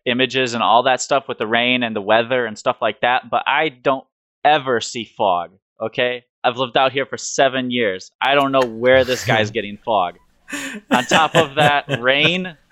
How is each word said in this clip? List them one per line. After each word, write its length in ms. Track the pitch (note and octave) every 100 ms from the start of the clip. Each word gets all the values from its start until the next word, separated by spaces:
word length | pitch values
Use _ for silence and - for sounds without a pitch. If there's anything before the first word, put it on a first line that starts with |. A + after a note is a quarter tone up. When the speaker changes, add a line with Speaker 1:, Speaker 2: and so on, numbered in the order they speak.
Speaker 1:
images 480 | - B2 C3 B2+ B2+
and 100 | A#2
all 200 | G2 A2+
that 180 | B2+ B2+
stuff 260 | - C#3+ C3
with 120 | A#2+
the 80 | A2+
rain 360 | A#2 A#2+ B2+
and 140 | A#2+ A2
the 60 |
weather 420 | G2 A2 A#2 B2+
and 140 | A#2 G#2+
stuff 180 | - B2
like 180 | A2+ -
that. 300 | A#2+ B2 A#2+
But 140 | A#2 -
I 240 | C#3 D#3+
don't 340 | B2+ C3 C3+ - _ _ _
ever 360 | C#3+ D3+ C3 A#2
see 220 | - B2
fog. 480 | G#2+ - G#2+ F2 E2+ _ _ -
Okay, 440 | A2 - B2 B2 - _
I've 140 | B2+ A#2
lived 180 | B2+ B2+
out 160 | C3
here 140 | C3 C3
for 100 | B2
seven 540 | - - C3+ C3 B2+
years. 400 | B2 A2 F#2 - _
I 140 | B2+
don't 180 | C#3+ C#3
know 80 | C3+
where 440 | B2+ A2+ B2 C3
this 200 | B2+ B2
guy's 260 | - A2+ G#2+
Speaker 2:
<laughs> 20 |
Speaker 1:
getting 260 | A2+ G2+ G2+
fog. 380 | - G#2+ F2 F2 _ _ - C#4+ C#4 A3 -
On 120 | B3+
top 300 | B2 F#3+ D#3
of 200 | E3+ D#3
that, 320 | C#3 D3 C#3+ -
Speaker 2:
<laughs> 120 | C3
Speaker 1:
rain, 520 | B2 C#3 D#3 F3+ F#3 D#3 _